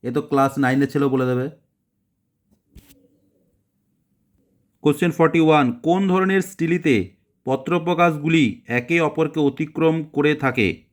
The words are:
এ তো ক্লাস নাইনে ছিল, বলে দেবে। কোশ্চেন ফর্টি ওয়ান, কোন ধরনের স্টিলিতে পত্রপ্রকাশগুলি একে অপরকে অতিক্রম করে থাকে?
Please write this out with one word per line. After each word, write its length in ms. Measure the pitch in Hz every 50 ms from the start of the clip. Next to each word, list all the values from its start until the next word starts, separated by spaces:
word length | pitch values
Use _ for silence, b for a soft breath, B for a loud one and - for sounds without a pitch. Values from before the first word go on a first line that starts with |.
| -
এ 80 | 120
তো 100 | 120 147
ক্লাস 360 | 143 - - 139 135 135 135 -
নাইনে 300 | 139 127 127 135 143 135
ছিল, 200 | - 147 139 139
বলে 180 | 131 131 131
দেবে। 240 | 127 127 127 127 143 156 _ _ _ _ _ _ _ _ _ _ _ _ _ _ _ _ _ _ _ _ _ _ _ _ - _ _ - _ _ _ _ _ _ _ _ _ _ _ _ _ _ _ _ _ _ _ _ _ _ _ _ _ _ _ _ _ _ _ _ _ _ _ _ _
কোশ্চেন 300 | _ 147 147 - - 175
ফর্টি 280 | 165 - 165 160 160 165
ওয়ান, 320 | 160 156 156 151 143 123
কোন 360 | 117 - - 156 175 185 196 190
ধরনের 340 | 180 190 185 190 190 190
স্টিলিতে 760 | 185 190 - _ 170 160 170 175 - 160 135 107 92 92 - _ _ _ _ _ _
পত্রপ্রকাশগুলি 1160 | - 131 135 135 - 170 175 160 165 175 165 175 175 160 147 147 160 165 165 147 113 - - _ -
একে 340 | 117 123 123 - 170 170
অপরকে 380 | 165 151 147 - 160 156 156 160
অতিক্রম 640 | 147 143 139 - 165 151 - - 160 160 160 160 156
করে 320 | 151 - 143 143 151 151
থাকে? 480 | 151 147 135 120 - 110 92 78 - _ _